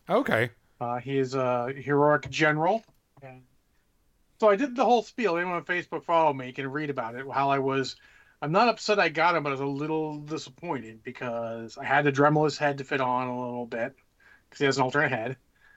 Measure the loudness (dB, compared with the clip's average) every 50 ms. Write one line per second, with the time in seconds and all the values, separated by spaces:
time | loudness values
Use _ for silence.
0 | _ 0 0 0 2 2 0 0 0 -2 -4 _ _ _ _ _ -6 -6 -6 -6
1 | -6 -2 -2 -2 -2 -2 -2 -2 0 0 0 -2 -2 -4 -8 -8 -2 0 2 4
2 | 6 6 4 2 0 -4 0 2 2 2 4 2 2 0 0 0 -4 _ _ _
3 | _ _ _ -20 -20 -20 -20 -20 -20 _ _ _ _ _ _ _ _ _ _ _
4 | _ _ _ _ _ _ _ _ 4 4 6 4 2 -2 0 0 2 4 4 2
5 | 2 -2 -6 -2 0 0 0 0 0 -2 -4 -6 -4 -4 -4 -4 -4 -6 -8 -8
6 | -2 2 4 4 4 4 2 0 -6 -8 -8 -8 -8 -6 -4 -4 -4 -4 -4 -4
7 | -6 -6 -8 -10 -10 -4 -2 0 2 2 2 2 0 0 0 0 -2 -2 -8 -14
8 | -20 _ _ _ _ _ _ _ -6 0 2 4 4 4 2 0 -2 0 2 2
9 | 2 2 2 2 2 2 2 2 0 -2 -4 -2 -4 -4 -4 -4 -4 -2 -2 -2
10 | -4 -4 -8 -10 -10 -8 -8 -8 -10 -12 -16 -14 -8 -8 -6 -6 -8 -12 -18 -14
11 | _ -14 -12 -8 -8 -6 -6 -6 -6 -6 -8 -10 -12 -14 -14 -12 -4 2 2 4
12 | 4 4 4 6 6 6 6 6 4 2 0 0 -2 -2 -2 -2 -4 -4 -2 -2
13 | 0 0 0 -2 -2 -4 -4 -6 -6 -6 -6 -8 -8 -8 -6 -6 -6 -6 -8 _
14 | _ _ _ _ _ _ -20 _ _ _ -4 0 0 2 2 2 0 0 2 0
15 | 0 0 -2 -4 -4 -8 -8 -10 _ _ _ _ _ _ _